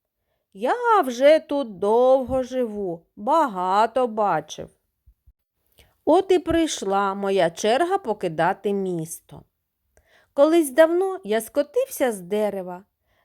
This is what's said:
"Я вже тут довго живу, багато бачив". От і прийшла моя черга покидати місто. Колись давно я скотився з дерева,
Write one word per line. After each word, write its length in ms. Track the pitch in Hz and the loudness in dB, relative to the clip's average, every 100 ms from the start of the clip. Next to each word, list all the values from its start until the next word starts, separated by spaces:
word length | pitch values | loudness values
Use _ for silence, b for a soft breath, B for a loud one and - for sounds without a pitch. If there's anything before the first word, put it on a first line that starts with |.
| _ _ _ _ _ 190 | _ _ _ _ _ -6
"Я 440 | 247 466 466 415 | -4 -2 2 2
вже 380 | 262 240 285 311 | 2 2 4 4
тут 400 | 311 285 233 180 | 2 -6 -6 -4
довго 640 | 202 226 254 269 240 262 | 0 2 4 2 2 -4
живу, 640 | 240 254 233 208 190 165 _ - | -4 -4 -4 -6 -8 -8 _ -10
багато 920 | 214 320 277 190 185 202 226 262 254 | -2 0 0 -2 -2 0 0 0 -2
бачив". 640 | 220 202 156 147 - - _ _ _ _ _ _ _ _ _ _ b b b - | -2 0 -2 -4 -14 -18 _ _ _ _ _ _ _ _ _ _ b b b 2
От 260 | 349 381 | 2 4
і 80 | 359 | 0
прийшла 760 | 330 330 311 - 196 196 196 | 2 0 -2 -4 -2 -2 -2
моя 360 | 196 196 196 170 | -4 -2 0 0
черга 480 | 170 214 254 349 392 | 0 0 0 0 -2
покидати 760 | 233 214 180 156 165 196 208 | -4 -4 -4 -2 -2 -2 -4
місто. 680 | 202 190 170 160 - - 151 - _ _ _ _ _ b b b | -4 -4 -6 -8 -12 -18 -20 -20 _ _ _ _ _ b b b
Колись 360 | - 302 339 294 | 2 4 4 2
давно 500 | 254 320 349 381 381 | 4 4 4 -2 -4
я 180 | 196 220 | -4 -4
скотився 680 | 220 285 294 480 539 - 262 | -2 -4 -2 -4 -4 -2 -2
з 100 | 202 | -2
дерева, 600 | 175 208 208 196 180 180 - _ _ _ | -6 -4 -2 -4 -10 -14 -18 _ _ _